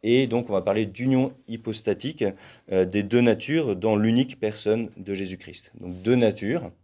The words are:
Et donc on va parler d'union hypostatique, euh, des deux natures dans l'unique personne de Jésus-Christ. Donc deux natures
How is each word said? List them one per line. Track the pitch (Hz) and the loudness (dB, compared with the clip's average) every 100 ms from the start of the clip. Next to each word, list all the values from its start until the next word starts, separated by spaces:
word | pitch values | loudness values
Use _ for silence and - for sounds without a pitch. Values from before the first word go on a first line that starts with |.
Et | 110 123 131 | 4 4 4
donc | 117 - | 0 0
on | |
va | 98 | -2
parler | 90 101 107 | 0 0 -2
d'union | 95 127 131 131 - - | -2 0 2 0 -4 -12
hypostatique, | 117 113 107 - 98 135 160 104 95 - - _ | -10 -8 -6 -4 -4 -4 -4 -4 -4 -18 -20 _
euh, | 95 92 | 0 2
des | 98 | 0
deux | 101 120 | 2 4
natures | 120 110 - 156 143 95 | 4 2 0 -2 -2 -2
dans | 110 104 | 0 2
l'unique | 110 117 127 - | 4 2 0 -2
personne | 107 104 - 110 - - | -6 -4 -2 -2 -2 -10
de | 95 | -10
Jésus-Christ. | 98 95 92 - - - - | -6 -6 -10 -14 -18 -20 -16
Donc | 90 90 | -14 -6
deux | 95 123 | 2 4
natures | 117 101 101 160 120 - | 4 0 -4 -4 -6 -16